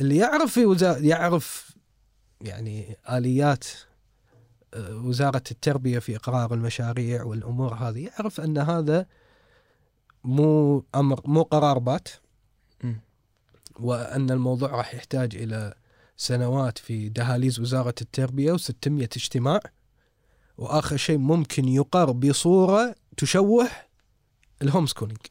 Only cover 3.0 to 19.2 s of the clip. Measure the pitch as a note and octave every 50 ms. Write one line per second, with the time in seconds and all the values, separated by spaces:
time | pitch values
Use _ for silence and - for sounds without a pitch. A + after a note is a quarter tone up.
3 | - - - B2+ B2 B2+ B2+ C3+ C#3+ D3 C#3 B2 - - - - - _ _ _
4 | _ _ _ _ _ _ _ _ _ _ _ _ _ _ - A2+ G#2 F#2 A2 A2
5 | A#2+ B2 B2 A#2+ C#3 C#3 C3+ B2+ - - A#2+ - - D3+ C#3+ C#3 B2+ B2+ B2 A#2+
6 | - - A2 G#2+ - - B2 B2+ A#2+ A2+ A#2+ A#2 A2+ A#2 - - A#2+ A#2 A#2 B2+
7 | B2 A#2 A#2+ A#2+ A#2+ A#2+ A2 A2+ G2+ A#2 A#2+ B2 C3 B2 A2+ A2 B2+ A#2 A2 A#2+
8 | D#3 A3+ - - G#3 G#3+ - - D#3 D#3 D3+ D3 D3 D#3 E3+ E3 D#3 D3 D3+ F3
9 | F#3 - _ _ _ _ _ _ _ _ _ _ _ _ _ _ _ _ _ _
10 | _ _ _ _ - B2+ C3 C#3+ D3+ D#3 D3+ D#3 D3 C#3+ C#3+ C3+ C3 _ - C#3
11 | C#3+ C#3 C3+ B2 - C#3 D3 D#3+ D#3+ - D#3 D3+ C#3+ D3 C#3 B2+ A#2+ B2 C3+ F3+
12 | - - - - _ _ _ _ _ _ _ _ _ _ _ - - B2 A#2 A2
13 | - _ _ _ _ _ _ _ _ _ _ _ _ - _ - A#2 B2 B2 A#2
14 | A#2+ - B2+ C3+ C3+ B2+ C3 B2+ B2 B2+ B2+ A#2+ C#3 C3+ C#3+ A#2+ A#2 - - B2
15 | - - - C3+ B2+ A#2 A2 F#2+ A2+ A2 A2 A2 G#2+ G2+ - _ _ _ _ _
16 | _ _ _ - - - B2+ B2 B2 B2 B2+ C#3 C3+ B2 A2+ - - - A#2 A2
17 | G#2+ G#2+ A2 A#2+ A#2+ B2 B2+ B2 B2+ C3 A#2+ A#2 A#2 A#2+ C3 C3 B2 B2 A#2+ -
18 | A#2+ - - - C3 B2+ B2+ C#3 C#3 D3+ F3 F3 - - A#2+ - - C#3 D3 D3
19 | C3 A2 - A#2+